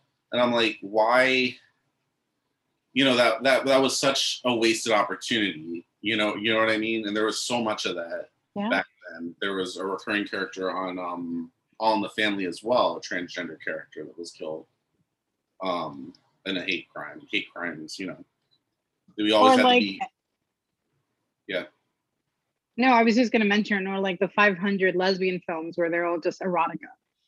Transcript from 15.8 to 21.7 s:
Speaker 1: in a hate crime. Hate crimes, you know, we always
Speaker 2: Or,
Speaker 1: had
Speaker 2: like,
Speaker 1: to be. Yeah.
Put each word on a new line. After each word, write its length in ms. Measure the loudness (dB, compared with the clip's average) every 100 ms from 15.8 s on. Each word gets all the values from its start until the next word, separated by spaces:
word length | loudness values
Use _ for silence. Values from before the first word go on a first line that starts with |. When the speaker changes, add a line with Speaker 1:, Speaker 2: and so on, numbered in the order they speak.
| -6 -10 -16 -18 _ _ -8
Speaker 1:
in 100 | -6
a 60 |
hate 260 | -4 -6 -8
crime. 320 | -14 -14 -16 -8
Hate 200 | -8 -6
crimes, 460 | -10 -10 -10 -12 -10
you 80 | -10
know, 180 | -12 -18 _ _ _ _ _ _ _ _ -4
we 160 | 2
always 200 | 6 8
Speaker 2:
Or, 40 | 8
Speaker 1:
had 80 | 6
Speaker 2:
like, 160 | 4
Speaker 1:
to 40 | 2
be. 160 | -4 -12 _ _ _ _ _ _ _ _ _ _ _ _ _ -8
Yeah. 180 | -8 -8